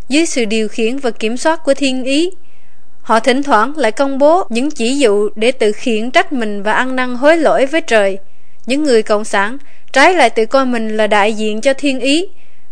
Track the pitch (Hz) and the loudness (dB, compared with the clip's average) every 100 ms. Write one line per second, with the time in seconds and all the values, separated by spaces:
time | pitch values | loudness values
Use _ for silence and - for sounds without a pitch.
0 | - 269 330 277 220 220 214 - 220 269 | -2 0 0 0 -2 0 -2 -2 -2 0
1 | 269 - 220 240 320 320 - 277 277 262 | -4 -2 -4 0 0 0 0 0 0 -2
2 | 254 277 349 - - - - - - - | 0 0 0 -2 -6 -6 -6 -6 -6 -4
3 | - 226 220 247 285 226 226 311 226 214 | 0 2 4 0 2 2 2 0 -2 0
4 | 277 269 294 349 381 226 285 - 226 285 | -2 2 4 4 2 -2 -2 -2 -2 2
5 | 254 202 208 214 226 269 214 208 - 220 | 2 2 0 0 -2 0 0 0 -2 -2
6 | 233 330 392 277 320 202 196 196 254 262 | 0 0 0 -2 -4 -4 -2 -2 -2 -2
7 | 254 247 285 339 262 175 262 320 320 226 | -4 0 2 4 4 2 2 0 2 2
8 | 196 190 - - - - - 269 302 226 | 2 -2 -6 -6 -6 -6 -2 0 2 2
9 | 214 208 214 208 196 269 - - - 262 | 2 0 0 -2 -2 -4 -6 -6 -2 4
10 | 302 359 240 233 220 269 262 240 220 214 | 4 4 2 2 0 2 2 0 -2 0
11 | 214 208 202 214 214 214 220 269 294 262 | 2 2 2 0 -2 0 0 0 0 0
12 | 254 302 392 - - - - | 0 0 0 -4 -6 -6 -6